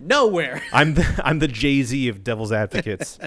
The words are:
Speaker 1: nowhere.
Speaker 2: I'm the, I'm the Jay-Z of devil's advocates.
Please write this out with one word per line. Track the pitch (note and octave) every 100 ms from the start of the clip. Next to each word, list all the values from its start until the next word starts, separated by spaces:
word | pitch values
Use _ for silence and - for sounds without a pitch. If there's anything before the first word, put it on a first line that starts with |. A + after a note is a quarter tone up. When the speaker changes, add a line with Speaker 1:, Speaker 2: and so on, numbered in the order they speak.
Speaker 1:
nowhere. | D#3 C#4+ A3+ F3 C#3 C3 -
Speaker 2:
I'm | C3 D#3 D3+
the, | - -
I'm | - D#3+
the | D3+
Jay-Z | A2 C#3+ C#3 A#2+ C3+ B2
of | G2
devil's | G2 A2 G#2+
advocates. | A2 G#2 G#2 G#2+ F#2+ D3 -